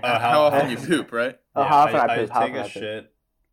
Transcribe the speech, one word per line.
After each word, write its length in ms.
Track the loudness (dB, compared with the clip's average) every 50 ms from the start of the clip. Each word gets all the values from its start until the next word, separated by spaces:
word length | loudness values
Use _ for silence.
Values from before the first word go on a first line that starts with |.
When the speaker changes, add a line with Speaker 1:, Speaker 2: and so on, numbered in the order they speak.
| -2
Speaker 1:
Uh, 160 | -2 -2 0
Speaker 2:
how 120 | 0 2
Speaker 1:
how 120 | 2 4 4
Speaker 2:
often 180 | 4 2 2 0
Speaker 1:
often? 80 | -2
Speaker 2:
you 60 | -4 -6 -4 -2
poop, 240 | -2 -2 -2 -4 -4
right? 260 | -4 -4 -4 -6 -10 _ _ -4
Speaker 3:
Oh, 80 | -2 0
Speaker 1:
Yeah, 60 | 4
Speaker 3:
how 80 | 4 4 6
often 140 | 4 4
Speaker 1:
I, 20 | 2
Speaker 3:
I 40 | 2
Speaker 1:
I 120 | 2 0 -2
Speaker 3:
poop, 120 | -2 -2
how 100 | -2 -2
Speaker 1:
take 100 | -2 -2
Speaker 3:
often 60 | -2
Speaker 1:
a 20 | -6
Speaker 3:
I 40 | -10
poop. 80 | -10 -10
Speaker 1:
shit 400 | -10 -10 -10 -10 -10 -14 _ _ _ _ _ _ _ _ _